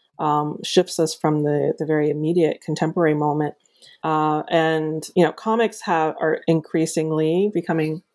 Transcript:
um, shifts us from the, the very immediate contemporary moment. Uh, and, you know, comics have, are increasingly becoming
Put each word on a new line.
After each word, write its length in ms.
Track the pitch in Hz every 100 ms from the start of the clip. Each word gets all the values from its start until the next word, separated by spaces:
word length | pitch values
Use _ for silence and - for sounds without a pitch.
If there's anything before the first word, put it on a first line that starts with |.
| _ -
um, 400 | 156 147 151 -
shifts 360 | - 185 180 -
us 140 | 160
from 300 | - 156 151
the, 300 | 147 147 139 -
the 60 | 156
very 240 | 151 151
immediate 520 | 147 156 175 156 -
contemporary 520 | - 151 160 180 160
moment. 420 | 147 151 147 151 - _ _ - -
Uh, 400 | 156 156 151 151 -
and, 580 | 170 160 160 156 156 - 180
you 80 |
know, 80 | 160
comics 500 | - 220 226 226 -
have, 340 | 208 165 160 -
are 220 | 160 151 -
increasingly 1000 | 160 - 160 160 165 156 156 156 175 208
becoming 500 | 190 - 160 156 160 -